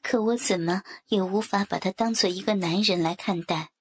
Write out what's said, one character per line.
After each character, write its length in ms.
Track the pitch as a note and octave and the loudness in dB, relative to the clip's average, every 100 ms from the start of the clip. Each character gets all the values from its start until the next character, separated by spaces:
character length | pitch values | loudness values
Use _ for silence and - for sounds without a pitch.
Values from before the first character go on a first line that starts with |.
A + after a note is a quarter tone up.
可 200 | - A#3+ | 0 2
我 140 | A3 A#3+ | 2 2
怎 240 | - F#3 | 2 2
么 240 | E3 F#3 - - _ | 0 -2 -4 -20 _
也 140 | G#3 | 0
无 180 | F#3 G3+ | 2 0
法 240 | G#3+ G3+ | 0 -2
把 160 | G3+ - | -2 -2
他 120 | F#3 | -4
当 220 | - A3+ | -2 0
作 160 | A3+ F#3+ | 2 0
一 120 | F3+ | 0
个 140 | G3 G#3 | 0 0
男 260 | F3 F3 | 2 2
人 200 | G#3 F3 | 2 2
来 140 | E3 F3+ | 0 0
看 260 | - F3 | -2 -2
待。 300 | E3+ D#3+ D#3+ _ | -2 -4 -4 _